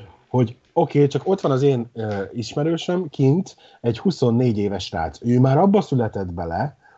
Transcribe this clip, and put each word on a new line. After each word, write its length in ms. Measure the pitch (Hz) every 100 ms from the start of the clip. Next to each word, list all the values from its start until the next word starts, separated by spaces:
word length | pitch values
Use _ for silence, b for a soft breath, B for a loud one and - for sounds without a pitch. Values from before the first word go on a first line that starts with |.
| 104 B _
hogy 300 | 127 113 - _
oké, 340 | - 160 147 143
csak 140 | 139 -
ott 160 | 190
van 100 | 165
az 100 | 131
én, 280 | 143 127 117
ö, 300 | 113 110 101 95
ismerősöm 760 | 120 110 - 156 165 - 180 165
kint, 460 | - 135 165 - - b b
egy 180 | 120 113
huszonnégy 580 | 196 151 127 117 127 104
éves 280 | 101 95 -
srác. 340 | 87 80 -
Ő 180 | 120 123
már 180 | 123 139
abba 240 | 196 202
született 520 | - 131 110 104 92
bele, 440 | 87 85 85 143 - b